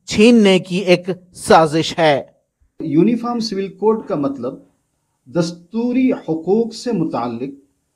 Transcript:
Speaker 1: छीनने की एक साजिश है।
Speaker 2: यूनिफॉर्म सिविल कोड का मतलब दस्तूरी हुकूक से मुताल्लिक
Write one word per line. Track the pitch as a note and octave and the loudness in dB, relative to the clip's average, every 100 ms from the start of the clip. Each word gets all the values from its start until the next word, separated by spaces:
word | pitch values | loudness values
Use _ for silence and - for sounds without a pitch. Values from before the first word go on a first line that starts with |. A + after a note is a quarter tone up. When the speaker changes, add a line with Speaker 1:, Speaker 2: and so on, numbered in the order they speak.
| - | -6
Speaker 1:
छीनने | - A3 A#3+ G3+ F#3 | 4 6 6 6 2
की | - F3 | 0 -4
एक | F#3 F3 - F3+ _ | 2 0 0 -10 _
साजिश | - - A3+ D#3+ D#3+ D3+ - | -8 2 4 4 0 -4 0
है। | D#3+ C3+ - _ _ _ _ - | 0 0 -4 _ _ _ _ -12
Speaker 2:
यूनिफॉर्म | - D3 G3 A#3 A#3 A#3+ | -2 2 2 0 -4 -6
सिविल | G#3+ F#3+ G3 | -6 -6 -8
कोड | - G#3 G#3+ - | -2 0 0 -2
का | F3 | -4
मतलब | C#3 C#3 A#2+ - _ _ _ _ _ _ - | -4 -6 -10 -10 _ _ _ _ _ _ -8
दस्तूरी | D#3+ E3+ - _ A3 B3 B3 B3+ | -4 -4 -6 _ -6 -2 0 0
हुकूक | B3+ - D#3+ - G#3+ A3+ | -2 -4 -6 0 0 -2
से | - B3 | -6 -6
मुताल्लिक | G#3 D#3+ B2+ A#2+ A#2 C3+ - _ _ _ | -4 -4 -4 -6 -8 -10 -14 _ _ _